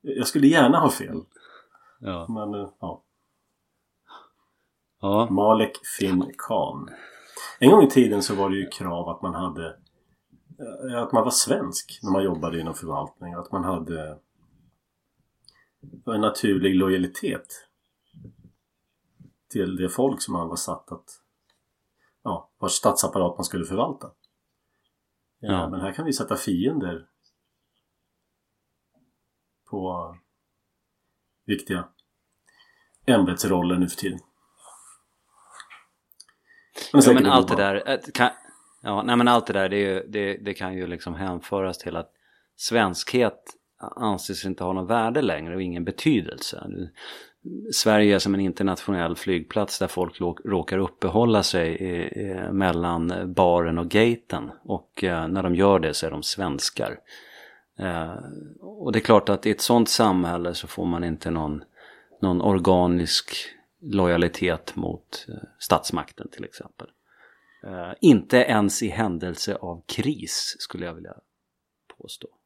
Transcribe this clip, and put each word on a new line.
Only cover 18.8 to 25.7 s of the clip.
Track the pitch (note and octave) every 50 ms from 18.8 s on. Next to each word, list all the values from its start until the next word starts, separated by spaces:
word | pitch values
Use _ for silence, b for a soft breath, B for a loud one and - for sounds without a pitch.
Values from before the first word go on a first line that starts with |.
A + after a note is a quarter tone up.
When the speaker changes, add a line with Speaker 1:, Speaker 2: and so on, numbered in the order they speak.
| _ _ _ _ _ _ _ _ - - _ _ _ _
Speaker 1:
till | - A#2+ F#2+ F#2 F#2
det | F2+ F#2 F2+
folk | - - B2 C#3 B2+ -
som | - - F#2+
man | E2+ E2 E2
var | E2+
satt | - - - F2 - _ -
att, | F2+ F2+ _ - - _ _ _ _ _ _ _ _ _ _ _ _ _ _ _ _ _ _ _ _ _
ja, | _ A2+ F2+ E2 - _ _ _
vars | - F#2+
statsapparat | - - - G#2+ - - - F#2 - G2 F2+ F2 F2 -
man | F#2+
skulle | - - F#2 E2+
förvalta. | F2 F#2+ G2+ B2+ C#3+ C#3 - -
Eh, | - _ _ _ _ _ _ _ _ _ _ _ _ _ _ _ _ _ _ _ _ _ _ _ _ _ _ - G#2
Speaker 2:
Ja. | G2 F2+ E2+
Speaker 1:
men | D#2+